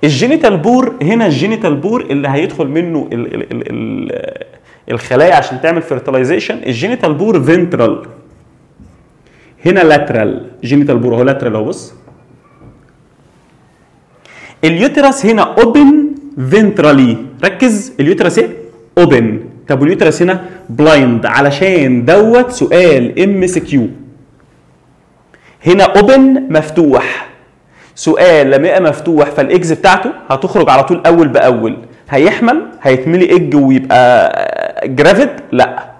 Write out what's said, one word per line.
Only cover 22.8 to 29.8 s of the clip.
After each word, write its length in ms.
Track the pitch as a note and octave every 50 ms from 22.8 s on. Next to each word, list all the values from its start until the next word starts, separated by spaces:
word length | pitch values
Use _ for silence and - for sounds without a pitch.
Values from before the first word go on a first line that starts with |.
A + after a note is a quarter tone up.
| F#3 F3 D3 C3 A#2+ A#2 - - F#3
ام 240 | G3 G3+ F#3+ F#3 F3
سي 120 | F3+ E3
كيو. 280 | - - C#3+ C#3 A#2 G2 - - - - - _ _ _ _ _ _ _ _ _ _ _ _ _ _ _ _ _ _ _ _ _ _ _ _ _ _ _ _ _ - D#3
هنا 160 | F3 G3+ G3
اوبن 640 | - - G3+ G#3 G#3 C4 C4+ C4+ C4+ C4+ - - -
مفتوح، 800 | D#3+ D#3 D3+ - - F3 E3 D3 C3 B2 - - - - - - - _ _ _ _ _ _ _ _ _ _ _ _
سؤال 560 | - - - D3+ - E3 F#3 E3+ D#3 C#3+ C3+
لما 160 | C3+ C#3 C#3+ F#3
يبقى 140 | D#3 F3
مفتوح 480 | F#3 D#3+ C#3+ - - E3 E3 D3+ C#3+ C#3+
فالايجز 440 | - - C#3 C3+ - F3+ E3 E3 D#3+
بتاعته 380 | -